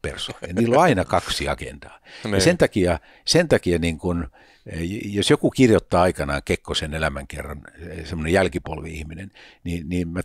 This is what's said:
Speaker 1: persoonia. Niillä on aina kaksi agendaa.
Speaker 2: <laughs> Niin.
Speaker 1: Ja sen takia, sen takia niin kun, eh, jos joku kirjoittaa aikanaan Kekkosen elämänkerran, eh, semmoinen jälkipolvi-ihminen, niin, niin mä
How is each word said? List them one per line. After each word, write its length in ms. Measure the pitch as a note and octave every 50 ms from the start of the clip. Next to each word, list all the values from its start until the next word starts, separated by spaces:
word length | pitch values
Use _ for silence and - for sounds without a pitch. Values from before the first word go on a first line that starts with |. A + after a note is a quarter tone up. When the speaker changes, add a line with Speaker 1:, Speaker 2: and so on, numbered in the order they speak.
Speaker 1:
persoonia. 520 | - - C2+ - - - - - - - F2
Niillä 220 | G2+ A#2 A#2 A#2+
on 60 | C#3+ F3
aina 220 | F3 B2 F#2 E2+
kaksi 440 | - - F2 - - - - C#2+ C#2+
agendaa. 500 | C#2+ - - B1+ - - - - - -
Speaker 2:
<laughs> 240 | _ - - - -
Niin. 100 | A2 G2+
Speaker 1:
Ja 60 | G2
sen 160 | F#2+ E3 F3+
takia, 420 | E3+ D#3 - - G#2+ F2+ F2 E2 D#2+ - - - - _
sen 220 | - - D#3 F3+
takia 320 | D3+ C3+ G2+ - F2+ F2 E2
niin 180 | E2 E2+ D#2+
kun, 300 | D2+ - F2+ F2 E2+ D#2+ - - _ - _ _ _ _
eh, 160 | - - E2 E2+ F2 G2+ A2+ - G#2 G2+
jos 160 | G2+ F#2+ -
joku 200 | D3 - - C3+
kirjoittaa 520 | - - C3 A#2 G#2+ F2 - _ - F2
aikanaan 400 | F2+ F#2 E2+ - D2+ C#2 C#2+ C#2+ -
Kekkosen 480 | - F2+ - - - D2 - D#2+ D2+ D2+
elämänkerran, 680 | D#2 D#2+ D2+ C#2 C#2 C#2 - - C#2+ C#2 C#2+ D2 C#2+ - - - - E2+ F2+
eh, 160 | D#2+ E2+ D#2+
semmoinen 280 | D#2 F2+ E2 D#2 D#2+ F2
jälkipolvi-ihminen, 960 | F#2+ F#2+ E2+ D2+ E2+ - - D#2 D2+ - E2+ D#2+ D2+ D#2 D#2 E2 D#2+ F#2+ G2+ - - - - - _ _
niin, 260 | F2 E2+ F2 D#2 D2+
niin 180 | F2+ F2+ F2
mä 140 | E2+ E2+ F#2